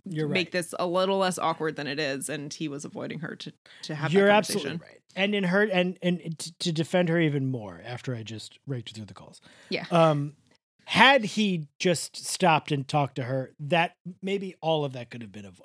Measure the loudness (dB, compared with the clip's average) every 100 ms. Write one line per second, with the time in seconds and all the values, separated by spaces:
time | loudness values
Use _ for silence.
0 | -10 -4 0 0 -2 -2 -4 -2 -2 0
1 | 0 2 0 0 -2 -2 -4 -4 -6 -4
2 | -4 -4 -6 -8 -8 -8 -8 -8 -10 -10
3 | -8 -8 -10 -10 -14 -18 _ -18 -10 -4
4 | 2 6 6 6 4 -2 -2 -8 -12 -20
5 | _ -2 0 2 2 4 4 2 2 0
6 | -2 -2 -4 -10 -10 -6 -4 -2 0 2
7 | 2 2 2 2 -2 -4 -8 -12 -12 -10
8 | -8 -8 -8 -12 -14 -18 -10 -10 -8 -14
9 | -14 -16 -20 -20 -20 -20 -8 -8 2 4
10 | 6 4 -2 -10 _ _ _ _ -2 6
11 | 8 8 2 0 0 0 -4 -2 0 0
12 | -2 -10 -8 2 4 4 2 -4 0 0
13 | 0 -2 -4 -4 -6 -10 0 2 2 _
14 | -18 -10 -6 -4 -6 -6 0 0 0 -6
15 | -12 -12 -14 -14 -18 -20